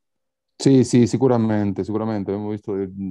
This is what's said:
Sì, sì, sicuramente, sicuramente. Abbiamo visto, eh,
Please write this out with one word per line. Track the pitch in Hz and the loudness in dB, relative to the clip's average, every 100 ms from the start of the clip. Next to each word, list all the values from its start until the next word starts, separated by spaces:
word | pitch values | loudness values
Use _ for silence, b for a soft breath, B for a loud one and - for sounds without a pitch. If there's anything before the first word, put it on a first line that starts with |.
| _ _ _ _ _ _ | _ _ _ _ _ _
Sì, | 131 135 | 4 4
sì, | 120 131 117 | 4 4 4
sicuramente, | 117 131 120 113 107 101 98 | 2 2 2 0 0 -2 -4
sicuramente. | 95 107 113 110 98 | -4 -4 -4 -6 -4
Abbiamo | 101 104 | -6 -6
visto, | 107 - 98 | -8 -6 -6
eh, | 98 95 98 | -6 -8 -8